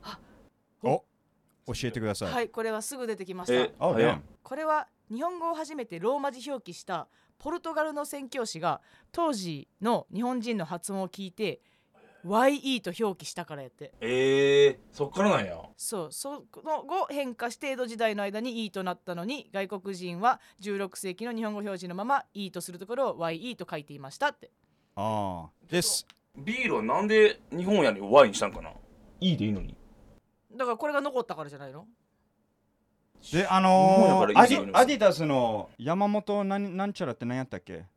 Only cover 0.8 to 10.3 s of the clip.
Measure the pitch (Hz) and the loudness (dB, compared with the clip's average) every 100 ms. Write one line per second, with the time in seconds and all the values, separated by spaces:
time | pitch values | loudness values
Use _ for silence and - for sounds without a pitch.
0.8 | 226 160 _ _ _ _ _ _ - 117 | -2 -2 _ _ _ _ _ _ -10 -6
1.8 | 123 117 110 101 104 247 233 - 220 220 | -4 -4 -4 -4 -4 -4 -4 -4 -4 -4
2.8 | 214 269 240 202 190 185 180 123 117 - | -8 -8 -6 -6 -8 -10 -2 0 0 0
3.8 | 156 113 117 80 73 - - 262 311 302 | 0 2 2 0 -8 -20 -14 -6 -2 -2
4.8 | - _ _ 220 330 359 330 320 302 302 | -2 _ _ -8 -6 -6 -6 -6 -8 -10
5.8 | 226 165 202 277 277 254 240 269 190 170 | -10 -4 -2 -2 -4 -8 -10 -10 -10 -16
6.8 | - 175 135 _ _ _ 277 339 330 311 | -8 -8 -8 _ _ _ -8 -6 -6 -2
7.8 | 311 294 294 285 269 269 226 - 165 143 | -2 -4 -8 -10 -10 -6 -6 -4 -2 -2
8.8 | _ _ _ - 339 233 180 147 - _ | _ _ _ -2 0 0 -4 -8 -12 _
9.8 | 214 214 - 185 247 | -2 -2 -2 -6 -4